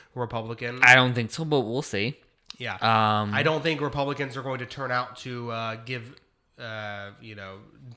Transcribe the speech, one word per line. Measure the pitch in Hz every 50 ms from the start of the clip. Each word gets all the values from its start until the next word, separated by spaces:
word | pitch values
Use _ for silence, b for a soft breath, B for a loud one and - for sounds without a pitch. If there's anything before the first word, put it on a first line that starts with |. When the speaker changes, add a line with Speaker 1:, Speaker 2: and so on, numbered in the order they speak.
| B B _
Speaker 1:
Republican. | 127 123 110 - 117 110 113 117 113 123 120 120 127 131
Speaker 2:
I | 123 127
don't | 131 127 127 120
think | 120 117 110
so, | - - 160
but | 156 151 143
we'll | 117 104 117 131 151
see. | - - 98 101 117 135 - _ _ _ _ _ _ - -
Speaker 1:
Yeah. | 123 117 98
Speaker 2:
Um, | 92 - 113 113 110 110 107 107 104 107 104 104
Speaker 1:
I | 131 147
don't | 156 156 156 143
think | 165 160 143 147
Republicans | 143 143 147 139 139 143 139 143 135 123 135
are | 123
going | 135 131 123
to | 123
turn | - - - 139 127
out | 123 123 127 123 - -
to, | - 127 123 120 120 117
uh, | 113 113 113 113 113 113 117
give | 117 127 123 113 120 147 - _ _ _ _ _ _ _ - 127
uh, | 113 110 110 107 104 104 101 101 101 101 -
you | 120 113 107
know, | 101 98 95 95 101 107 - - - 139 127 117